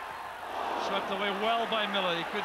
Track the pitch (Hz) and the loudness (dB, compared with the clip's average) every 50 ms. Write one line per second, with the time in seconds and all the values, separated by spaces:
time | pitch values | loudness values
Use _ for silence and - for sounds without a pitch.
0 | - - - - - - - - - - - - - - - - - - 196 196 | -6 -8 -8 -8 -8 -8 -8 -8 -8 -6 -4 -2 -2 -2 0 0 0 0 0 0
1 | - 202 196 190 208 202 196 196 214 226 233 233 226 196 220 214 208 202 202 196 | 0 0 0 0 0 0 2 2 2 4 4 4 2 2 2 2 2 2 2 2
2 | 185 180 170 170 160 - 202 208 | 2 2 2 0 -2 -2 -2 -2